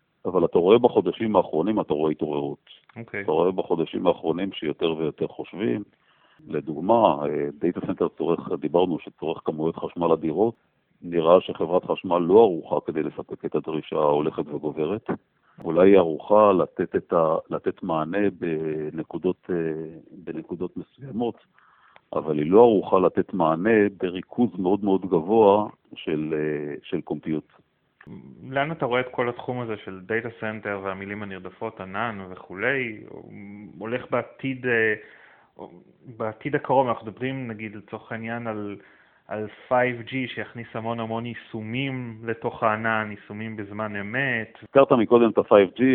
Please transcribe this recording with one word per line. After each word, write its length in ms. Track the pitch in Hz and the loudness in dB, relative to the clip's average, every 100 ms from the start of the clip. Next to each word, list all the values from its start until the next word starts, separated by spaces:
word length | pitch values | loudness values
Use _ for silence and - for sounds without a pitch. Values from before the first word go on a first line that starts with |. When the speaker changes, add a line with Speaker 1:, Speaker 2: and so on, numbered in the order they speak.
| _ _ 95 | _ _ -2
Speaker 1:
אבל 200 | 90 82 | 0 2
אתה 140 | - | 4
רואה 180 | 87 120 | 6 6
בחודשים 580 | 120 107 87 - 110 98 | 6 2 0 -2 0 2
האחרונים, 440 | - 78 92 107 | 2 -2 0 -2
אתה 140 | 80 | -2
רואה 180 | 76 78 | -2 -2
התעוררות. 580 | 76 78 73 71 73 _ - _ 113 | -2 -4 -4 -4 -8 _ -20 _ -18
Speaker 2:
אוקיי. 240 | 113 104 | -12 -8
Speaker 1:
אתה 100 | 101 | -2
רואה 200 | 78 90 | 2 2
בחודשים 560 | 90 - 85 80 - 92 | 0 -4 -2 -4 -2 0
האחרונים 420 | - 82 82 95 | 0 -2 -2 -4
שיותר 400 | - 78 69 82 80 | -6 -6 -2 -2 -2
ויותר 300 | 78 - 78 | -4 -4 -8
חושבים. 560 | - 73 82 117 113 101 _ _ _ _ _ 76 | -8 -12 -6 -4 -4 -8 _ _ _ _ _ -8
לדוגמה, 680 | 78 76 76 92 117 101 71 73 | -8 -6 -4 2 6 6 4 -2
אה, 220 | 73 73 71 | -4 -4 -2
דאטה 200 | 87 92 87 | -4 -4 -6
סנטר 200 | - 87 | -2 -2
צורך, 420 | - 80 80 80 82 | -2 -2 -2 -4 -6
דיברנו 400 | 73 85 90 76 | 0 2 2 -2
שצורך 420 | - - 80 80 - | -8 -10 -8 -6 -6
כמויות 300 | 78 80 - | -2 -4 -4
חשמל 360 | 80 87 85 | -8 -2 2
אדירות. 440 | 80 80 78 113 117 _ _ _ _ | 2 0 0 0 -2 _ _ _ _
נראה 400 | 87 85 80 90 | -4 0 6 6
שחברת 440 | - - 82 87 85 | 4 -6 -2 -2 0
חשמל 320 | 80 92 87 | -4 0 0
לא 220 | 85 101 | 6 8
ערוכה 360 | 110 82 - - - | 8 4 -2 -4 -2
כדי 180 | 78 | -4
לספק 420 | 76 - - - 82 | -4 -8 -12 -10 -6
את 100 | 78 | -4
הדרישה 400 | 76 78 - 80 | -4 -8 -4 0
ההולכת 520 | 76 73 78 78 76 | 2 2 0 -4 -8
וגוברת. 640 | 73 76 73 78 107 - - _ _ _ - | -6 -8 -4 -4 -4 -6 -8 _ _ _ -12
אולי 260 | 82 82 95 | -2 4 8
היא 80 | 98 | 8
ערוכה 540 | 82 76 - 104 104 | 6 -2 4 6 6
לתת 420 | 92 76 - 90 95 | 6 0 -2 -2 -2
את 180 | - | 0
ה-, 240 | 87 80 80 - | 2 2 0 -2
לתת 340 | 78 - - | -4 -4 -6
מענה 340 | 95 80 78 98 101 85 | -4 -4 -2 -2 -2 -2
בנקודות, 1080 | 87 78 80 78 78 80 78 87 92 - - | -6 -4 -4 -6 -6 -8 -8 -4 -4 -4 -4
אה, 60 | 87 80 78 80 82 - | -4 -4 -6 -10 -14 -20
בנקודות 680 | - 82 80 80 85 90 - | -18 -12 -12 -10 -8 -8 -10
מסוימות, 600 | 87 - 135 107 117 - _ _ _ _ _ _ - | -16 -16 -10 -6 -6 -6 _ _ _ _ _ _ -8
אבל 260 | 78 76 76 | -6 -2 -2
היא 120 | 76 | 6
לא 80 | 101 | 8
ערוכה 400 | 120 101 - 95 | 10 6 4 4
לתת 340 | 87 - - | 4 2 -2
מענה 560 | 95 80 80 104 110 104 98 | 0 2 2 4 4 2 0
בריכוז 520 | 92 90 - - 123 - | -6 -6 -8 -2 -2 0
מאוד 240 | 90 101 | 0 2
מאוד 180 | 101 95 | 2 0
גבוה 680 | 92 90 85 113 101 104 107 - - - | 2 0 2 6 8 6 2 -8 -20 -12
של, 380 | - 78 78 78 | -4 -4 -2 -2
אה, 380 | 76 73 73 71 | -2 -4 -6 -10
של 180 | - 82 | -8 -8
קומפיוט. 520 | - 76 80 78 - _ _ _ _ _ - - 67 64 120 | -6 -8 -4 -6 -8 _ _ _ _ _ -20 -18 -20 -20 -8
Speaker 2:
לאן 220 | 135 147 | -4 -4
אתה 140 | 165 131 | -2 -2
רואה 160 | 123 | 0
את 60 | 123 | -2
כל 180 | - 123 | -4 -4
התחום 320 | 123 - 123 | -4 -8 -8
הזה 160 | 117 104 - | -6 -8 -10
של 140 | 95 92 | -14 -6
דאטה 240 | 113 117 - | -6 -6 -10
סנטר 400 | 110 107 104 101 | -10 -8 -8 -6
והמילים 400 | 95 95 98 104 | -6 -8 -10 -10
הנרדפות, 580 | 104 95 92 - 113 - | -10 -12 -14 -12 -12 -10
ענן 380 | 95 98 117 104 92 | -10 -6 -6 -6 -12
וכולי, 720 | 92 - 92 117 135 120 107 - 82 - 104 101 104 104 80 | -16 -14 -4 -2 -2 -6 -10 -16 -18 -18 -18 -16 -16 -18 -12
הולך 260 | 110 123 123 | -8 -8 -4
בעתיד, 540 | 123 117 - 135 131 123 | -4 -4 -8 -8 -6 -2
אה, 280 | 117 110 104 - - - _ _ - - 87 _ _ - 113 | 2 2 -2 -8 -20 -20 _ _ -20 -20 -20 _ _ -18 -8
בעתיד 380 | 110 110 147 139 | -8 -6 -4 -4
הקרוב? 320 | - 131 127 | 2 2 4
אנחנו 200 | 113 110 | -2 -6
מדברים, 400 | 95 131 135 123 | -8 -6 -6 -8
נגיד, 280 | 107 110 104 | -10 -12 -14
לצורך 360 | 98 107 - | -14 -14 -12
העניין 360 | 113 113 117 117 | -10 -8 -8 -6
על... 280 | 107 104 98 - _ _ _ - | -6 -8 -12 -18 _ _ _ -12
על 200 | 107 107 - - | -10 -10 -10 0
five 380 | 127 127 120 110 | 2 2 -2 -8
G 40 | 131 120 | -6 -6
שיכניס 400 | - 104 120 113 | -8 -10 -12 -10
המון 260 | 113 113 117 | -8 -6 -6
המון 260 | 113 113 120 | -4 -6 -8
יישומים 920 | 113 - 110 107 123 139 131 120 110 | -12 -12 -12 -6 -6 -4 -6 -10 -10
לתוך 400 | 117 113 117 - | -8 -6 -6 0
הענן, 440 | 113 107 113 110 107 | 0 0 0 -2 -4
יישומים 460 | 101 - 104 110 107 | -10 -14 -10 -10 -10
בזמן 380 | 98 104 107 101 | -10 -8 -8 -6
אמת. 600 | 101 123 139 117 107 - | -6 -4 -2 -4 -6 -14
Speaker 1:
הזכרת 280 | - 139 139 | 2 6 6
מקודם 380 | 127 107 120 117 | 6 6 6 6
את 80 | - | 4
ה-five 400 | - 104 92 - | 6 8 8 4
G, 40 | 131 | 2